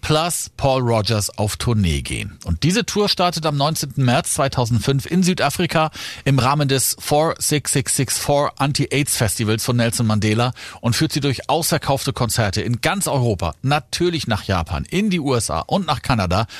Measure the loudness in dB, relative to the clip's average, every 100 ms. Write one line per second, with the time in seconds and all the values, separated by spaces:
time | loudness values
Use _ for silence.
0 | 0 0 2 -2 -8 -2 0 2 2 2
1 | 2 0 -2 -2 -4 -2 0 2 2 0
2 | -2 -6 -8 -10 -4 0 2 2 0 0
3 | 0 2 0 0 -2 0 0 0 -4 0
4 | 2 2 0 0 0 0 2 2 2 0
5 | 0 2 2 2 0 0 0 2 0 -2
6 | -12 -6 0 2 2 2 2 2 0 -4
7 | 0 2 2 0 -2 -2 0 -2 0 -2
8 | -2 -2 0 2 2 0 -2 0 0 0
9 | 0 0 0 0 0 0 0 2 2 2
10 | 0 2 2 2 0 -2 -14 -6 -2 0
11 | 0 0 -2 -2 -2 -2 0 -2 0 -2
12 | -2 -2 -2 0 0 0 -2 0 0 0
13 | 0 0 2 0 -2 -4 -2 -2 -2 -2
14 | 0 0 -2 -4 0 -2 -2 -4 -2 -2
15 | 0 0 0 0 0 -4 0 -2 0 -4
16 | 0 0 2 0 0 -6